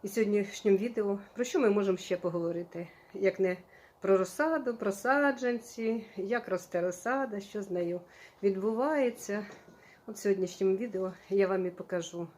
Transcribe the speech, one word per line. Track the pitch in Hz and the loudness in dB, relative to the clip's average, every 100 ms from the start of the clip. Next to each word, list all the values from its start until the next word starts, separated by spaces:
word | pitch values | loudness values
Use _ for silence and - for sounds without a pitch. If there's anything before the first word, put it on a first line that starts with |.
І | 202 | -4
в | |
сьогоднішньому | 226 208 208 202 - 214 196 | 0 2 2 0 -2 4 4
відео | 233 233 202 196 - | 4 -2 -2 -2 -6
про | - | -6
що | 247 359 | 0 4
ми | 233 | 4
можемо | 202 196 180 | 4 2 0
ще | - 180 | -2 -2
поговорити? | 180 170 170 170 175 170 175 - - | 0 -2 -2 -4 -6 -10 -12 -14 -18
Як | 196 190 190 | 0 0 2
не | 190 185 - - - _ | 0 0 -10 -20 -20 _
про | 190 190 | 4 4
розсаду, | 185 - 302 320 247 226 | 4 0 0 0 -2 -2
про | 208 | -4
саджанці, | 196 247 277 285 262 247 240 - - 220 226 - - | -2 2 4 4 2 -2 -2 -6 -4 -2 -2 -6 -8
як | 190 240 233 | -4 -4 -2
росте | 185 - 175 | -6 -2 -2
розсада, | 175 180 226 262 262 202 | -2 -4 -4 -2 -2 -6
що | 202 208 | -8 -10
з | 196 | -6
нею | 180 175 175 175 - - _ | -4 -2 -4 -10 -20 -20 _
відбувається. | 202 190 208 220 277 311 247 233 - 202 202 - - - - - - | 0 2 0 0 0 2 2 -2 -6 -6 -6 -14 -20 -20 -20 -20 -16
От | 214 | -4
в | |
сьогоднішньому | 208 190 185 - 196 190 | 0 2 0 0 2 2
відео | 240 190 185 185 - | -2 -4 -4 -6 -2
я | 196 190 | 2 4
вам | 190 180 | 2 -2
і | |
покажу | 175 165 180 165 170 170 | -6 -6 -4 -4 -8 -10